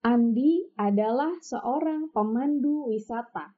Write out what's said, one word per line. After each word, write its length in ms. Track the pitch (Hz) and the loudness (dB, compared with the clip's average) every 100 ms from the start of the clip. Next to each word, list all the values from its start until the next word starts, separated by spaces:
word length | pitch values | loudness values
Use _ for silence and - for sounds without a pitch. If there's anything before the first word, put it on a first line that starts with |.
Andi 680 | 233 240 233 226 285 339 370 - | 4 4 4 4 2 2 -2 -2
adalah 560 | 208 202 214 247 302 349 | 2 2 2 0 -2 -4
seorang 680 | - 240 233 277 311 311 320 - | -8 -6 -2 -2 -2 -4 -4 -2
pemandu 720 | 214 226 285 294 294 302 262 | 0 0 0 0 0 -2 -2
wisata. 640 | 214 - 233 240 175 151 | -4 -4 -10 -8 -10 -10